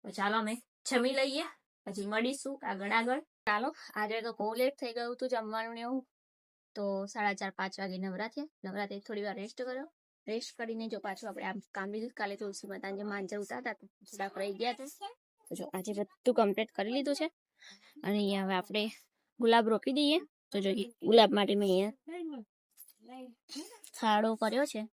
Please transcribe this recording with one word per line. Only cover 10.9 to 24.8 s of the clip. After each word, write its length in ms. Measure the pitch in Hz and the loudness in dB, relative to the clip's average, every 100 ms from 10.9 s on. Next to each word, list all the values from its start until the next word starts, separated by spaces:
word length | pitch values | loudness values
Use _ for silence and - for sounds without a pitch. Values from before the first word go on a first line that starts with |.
| 208 | -6
પાછું 300 | 208 190 226 | -6 -6 -8
આપણે 160 | - 190 | -6 -6
આમ 140 | 190 - | -6 -8
કામ 180 | 196 190 | -8 -4
લીધું. 180 | 214 233 | -4 -6
કાલે 260 | - 202 202 | -6 -6 -4
તુલસી 320 | 208 196 202 | -8 -8 -10
માતાને 300 | 190 196 196 | -8 -6 -6
જે 60 | |
માંજર 340 | 208 202 190 208 | -4 -4 -4 -6
ઉતારતા 340 | 196 240 254 | -6 -6 -6
હતા, 160 | 208 196 | -8 -14
થોડાક 500 | _ 196 208 196 196 | _ -18 -8 -6 -4
રહી 160 | 202 | -4
ગયા 180 | 196 240 | -2 -2
હતા. 140 | 240 269 - 403 480 _ _ - | -4 -10 -12 -14 -14 _ _ -12
તો 40 | 175 | -10
જો 100 | - | -6
આજે 180 | 185 190 | -6 -4
બધું 420 | 202 202 _ - 233 | -4 -4 _ 2 4
કમ્પ્લીટ 360 | 208 196 220 | 4 2 -2
કરી 200 | - 202 | -2 -2
લીધું 240 | 262 277 285 | 0 0 0
છે 120 | 320 _ _ _ - - - 302 | -2 _ _ _ -20 -20 -20 -8
અને 140 | 240 208 | -2 0
અહીંયા 260 | 202 196 | 2 0
હવે 100 | 190 | 0
આપણે 300 | 190 185 208 214 - _ _ _ - | 0 0 -2 -2 -6 _ _ _ 0
ગુલાબ 260 | 226 233 220 | 6 6 6
રોપી 260 | 214 - | 2 2
દઈએ. 260 | 254 240 311 - _ _ | 4 4 4 0 _ _
તો 80 | 202 | 0
જો 100 | 196 208 196 - - | 2 0 -2 -2 8
ગુલાબ 260 | 226 208 | 10 10
માટે 240 | 202 202 202 | 6 4 4
મેં 140 | 202 | 4
અહીંયા 760 | 185 202 277 - 349 320 269 208 _ _ _ - _ 226 254 254 233 _ 277 339 466 - - | 4 2 -4 -14 -10 -8 -10 -14 _ _ _ -20 _ -20 -16 -16 -18 _ -12 -12 -16 -18 0
ખાડો 360 | 226 208 220 220 | 4 4 4 2
કર્યો 300 | 220 233 294 | 0 2 0
છે 160 | 220 | -2